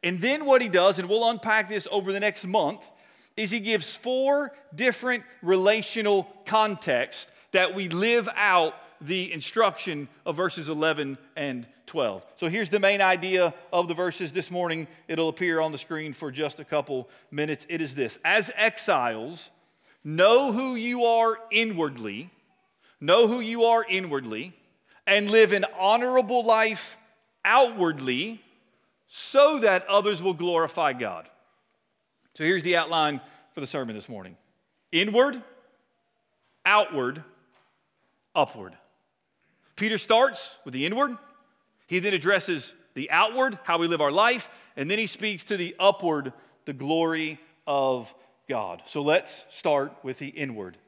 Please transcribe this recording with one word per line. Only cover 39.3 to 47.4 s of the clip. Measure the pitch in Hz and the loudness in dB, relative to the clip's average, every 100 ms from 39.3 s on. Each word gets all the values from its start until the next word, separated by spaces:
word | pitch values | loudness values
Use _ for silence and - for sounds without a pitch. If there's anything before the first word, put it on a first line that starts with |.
| _ _ _ _ - | _ _ _ _ -6
Peter | 208 214 | -4 -4
starts | - 226 269 - - - | 4 4 4 2 -12 -14
with | - | -12
the | 127 151 | -4 -2
inward. | 220 381 247 - _ _ _ _ _ _ | 0 0 -2 -16 _ _ _ _ _ _
He | 180 | -2
then | 190 | 0
addresses | 190 156 196 185 165 - - _ | -2 2 0 0 -6 -6 -20 _
the | - 143 | -12 -2
outward, | 160 220 240 262 202 | 2 2 2 -2 -2
how | - 170 | -4 -2
we | 170 | 0
live | 165 | 0
our | 147 | 2
life, | 160 226 247 - - - - | 4 2 2 -6 -18 -20 -10
and | 139 | -4
then | 208 | -4
he | 220 | -4
speaks | - 214 190 - | -6 -6 -8 -6
to | 202 | -6
the | 175 - | -6 2
upward, | 190 196 175 156 135 - _ _ - | 2 4 0 -2 -4 -12 _ _ -14
the | |
glory | 139 135 160 165 160 156 156 | -10 -2 0 0 -2 -6 -10